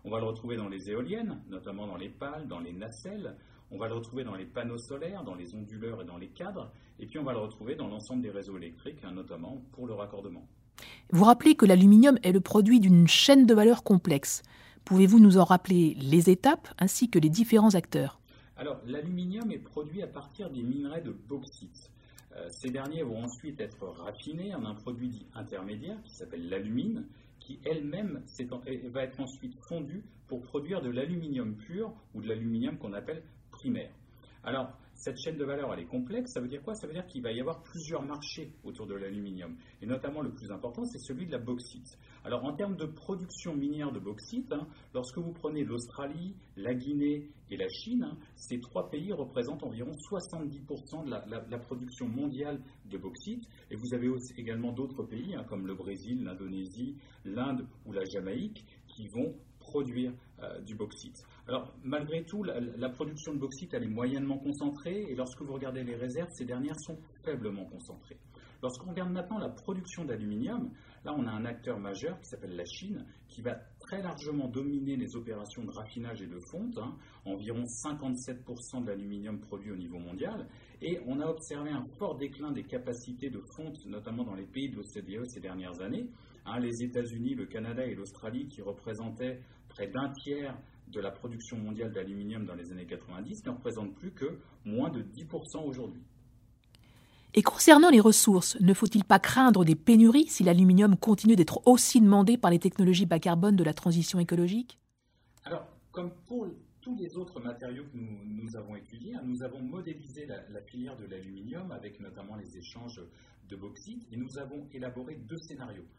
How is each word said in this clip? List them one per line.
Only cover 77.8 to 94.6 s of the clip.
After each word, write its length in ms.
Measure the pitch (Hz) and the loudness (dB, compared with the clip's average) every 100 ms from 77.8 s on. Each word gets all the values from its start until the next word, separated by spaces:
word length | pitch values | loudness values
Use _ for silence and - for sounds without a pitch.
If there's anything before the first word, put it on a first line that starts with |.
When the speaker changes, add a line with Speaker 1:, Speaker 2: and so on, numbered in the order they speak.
| 151 147 135 123 - 123 | -10 -8 -8 -8 -8 -14
Speaker 1:
pour 180 | - 120 | -14 -16
cent 200 | - 127 | -12 -10
de 60 | 113 | -8
l'aluminium 520 | 98 101 101 104 101 | -8 -10 -10 -10 -12
produit 320 | - 98 107 | -12 -14 -12
au 60 | 92 | -12
niveau 200 | 87 87 | -12 -14
mondial, 480 | 87 92 175 214 - - - - | -14 -10 -8 -10 -14 -20 -20 -14
et 180 | 160 180 123 | -8 -8 -6
on 140 | 139 | -6
a 60 | 156 | -6
observé 420 | 160 - 147 147 | -8 -10 -12 -8
un 160 | 139 147 - | -8 -10 -10
fort 200 | 196 131 | -10 -8
déclin 340 | 139 135 147 | -10 -10 -10
des 120 | 127 | -10
capacités 640 | 113 123 123 120 - 123 139 | -8 -10 -10 -12 -12 -12 -12
de 120 | 107 - - | -12 -16 -16
fonte, 220 | 156 - 101 | -16 -16 -16
notamment 400 | 104 113 117 110 | -14 -12 -10 -10
dans 100 | 95 | -10
les 100 | 95 | -12
pays 240 | 135 139 | -10 -10
de 60 | 104 | -10
l'O 80 | |
C 180 | 98 107 | -14 -16
D 140 | 92 107 | -14 -12
E 60 | 123 | -12
ces 140 | - | -14
dernières 400 | 90 92 90 87 | -14 -12 -12 -12
années. 280 | 98 170 247 - - - - | -10 -10 -10 -16 -20 -20 -12
Hein, 140 | 123 | -8
les 240 | 120 117 | -6 -6
États-Unis, 520 | 120 123 117 113 123 123 | -6 -6 -6 -6 -8 -8
le 100 | 98 | -10
Canada 400 | 113 113 120 127 | -10 -10 -8 -8
et 100 | 98 | -10
l'Australie, 540 | 98 - 110 123 147 | -14 -14 -12 -10 -12
qui 120 | - | -12
représentaient 800 | 101 98 117 107 113 113 127 127 - - _ | -14 -12 -12 -12 -12 -10 -10 -10 -16 -20 _
près 180 | - - | -14 -10
d'un 240 | 127 139 - | -8 -8 -10
tiers 340 | 143 143 139 123 - _ - | -10 -8 -8 -14 -18 _ -14
de 100 | 107 | -10
la 100 | 98 | -10
production 480 | - 120 117 - 113 | -10 -14 -14 -12 -12
mondiale 340 | 107 107 113 | -10 -8 -8
d'aluminium 520 | 95 92 101 104 113 98 | -8 -10 -10 -10 -10 -10
dans 80 | |
les 160 | 87 85 | -12 -14
années 140 | 92 87 | -14 -14
quatre-vingt-dix, 600 | 90 - 90 120 214 131 | -16 -14 -14 -14 -12 -12
ne 60 | |
représentent 440 | 123 120 110 101 - | -10 -10 -8 -10 -12
plus 160 | 180 | -16
que 280 | - 139 180 - _ | -10 -10 -10 -18 _